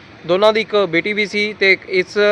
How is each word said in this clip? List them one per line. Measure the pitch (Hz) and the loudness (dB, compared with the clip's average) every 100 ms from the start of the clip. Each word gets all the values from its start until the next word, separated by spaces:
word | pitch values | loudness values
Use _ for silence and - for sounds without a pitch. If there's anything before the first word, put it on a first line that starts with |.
| - - 156 | -20 -10 -2
ਦੋਨਾਂ | 180 214 | 2 2
ਦੀ | 220 | 2
ਇੱਕ | 214 208 | 0 -2
ਬੇਟੀ | 190 165 170 | 0 -2 -2
ਵੀ | 208 208 | -4 -4
ਸੀ | 208 208 | -4 -4
ਤੇ | 208 196 190 - | 0 0 0 -2
ਇਸ | 185 180 208 208 | -4 -2 0 0